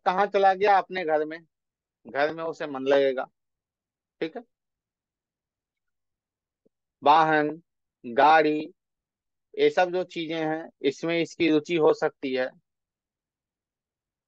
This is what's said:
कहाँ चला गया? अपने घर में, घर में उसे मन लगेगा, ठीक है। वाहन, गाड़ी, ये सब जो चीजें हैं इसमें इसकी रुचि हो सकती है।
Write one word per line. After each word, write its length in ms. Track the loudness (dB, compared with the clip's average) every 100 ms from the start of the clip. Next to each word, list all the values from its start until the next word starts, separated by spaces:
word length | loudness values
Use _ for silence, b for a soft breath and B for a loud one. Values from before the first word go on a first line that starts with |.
कहाँ 220 | -2 -2 0
चला 260 | 2 2
गया? 220 | 2 2 2
अपने 260 | 0 -6
घर 200 | -2 -2
में, 140 | -2 -10 _ _ _ _ _ _ -10
घर 280 | -4 -4
में 80 | -4
उसे 220 | -10 -8 -10
मन 200 | -6 0
लगेगा, 380 | 2 2 -2 -8 _ _ _ _ _ _ _ _ -10
ठीक 160 | -10 -10
है। 60 | -20 _ _ _ _ _ _ _ _ _ _ _ _ _ _ _ _ _ _ _ _ _ _ _ _ _
वाहन, 480 | 4 4 4 2 0 -6 _ _ _ _
गाड़ी, 540 | -6 2 6 6 4 -2 -6 _ _ _ _ _ _ _ _
ये 160 | 0 0
सब 220 | 2 0
जो 120 | -2 -6
चीजें 300 | -8 -8 -6
हैं 300 | -4 -6 -10 _
इसमें 380 | -4 -2 -4 -4
इसकी 300 | -4 -2 0
रुचि 260 | 2 0 0
हो 160 | 2
सकती 400 | 2 -2 -6 -6
है। 160 | -6 -6 -10 _ _ _ _ _ _ _ _ _ _ _ _ _ _ _ _